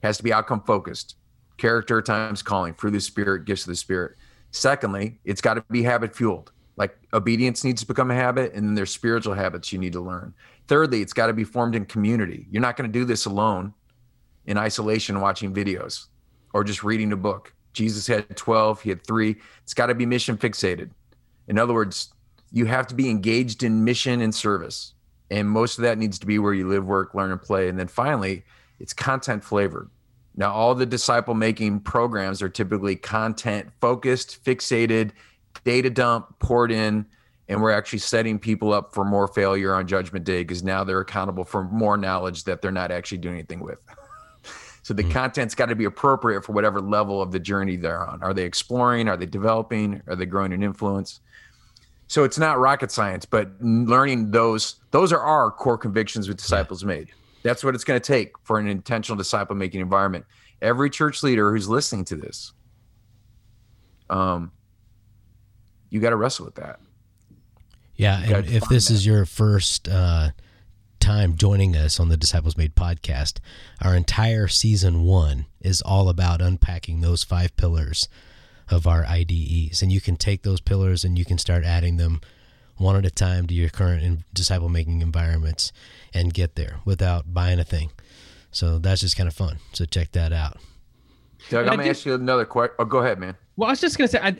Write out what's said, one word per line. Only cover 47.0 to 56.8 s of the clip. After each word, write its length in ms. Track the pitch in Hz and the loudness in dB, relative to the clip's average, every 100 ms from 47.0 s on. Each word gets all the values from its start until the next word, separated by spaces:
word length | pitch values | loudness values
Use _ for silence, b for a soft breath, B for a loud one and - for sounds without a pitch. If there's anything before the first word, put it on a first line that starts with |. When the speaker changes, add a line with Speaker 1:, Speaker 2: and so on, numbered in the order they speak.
| 101 98 | 0 -2
Speaker 1:
of 80 | 92 | -4
the 60 | 92 | -4
journey 380 | 87 101 98 90 | -2 -2 -2 -4
they're 280 | 85 85 | -4 -6
on. 180 | 90 - | -8 -6
Are 100 | 92 | -4
they 100 | 95 | -4
exploring? 640 | 90 - - 123 123 120 110 | -4 -6 -4 0 2 2 0
Are 80 | 90 | -2
they 100 | 87 | -4
developing? 760 | 98 110 113 110 110 104 101 - | -2 0 0 0 -2 -2 -4 -8
Are 80 | 90 | -6
they 80 | 90 | -4
growing 260 | 98 95 | -2 -2
in 100 | 90 | -2
influence? 560 | 101 95 104 98 95 - b b b b b b b b - | -4 -2 -2 -2 -4 -12 b b b b b b b b -2
So 160 | 156 | 2
it's 140 | 135 147 | 2 2
not 200 | 160 135 | 0 4
rocket 320 | 131 131 131 | 4 2 0
science, 340 | - 101 90 - | -2 -2 -4 -2
but 240 | 117 95 95 | 0 0 -2
n-, 220 | 117 113 117 | 2 2 6
learning 440 | 123 139 123 107 | 4 4 2 2
those, 440 | 113 117 110 - - _ | 4 4 2 -2 -8 _
those 220 | 143 180 | 2 4
are 80 | 160 | 4
our 300 | 135 156 117 | 4 4 2
core 260 | - 135 113 | 2 0 0
convictions 480 | 117 104 104 113 98 | 0 -2 -2 -4 -6
with 100 | 95 | -6
Speaker 2:
Yeah. 40 | |
Speaker 1:
Disciples 400 | - 104 95 92 | 0 0 0 -6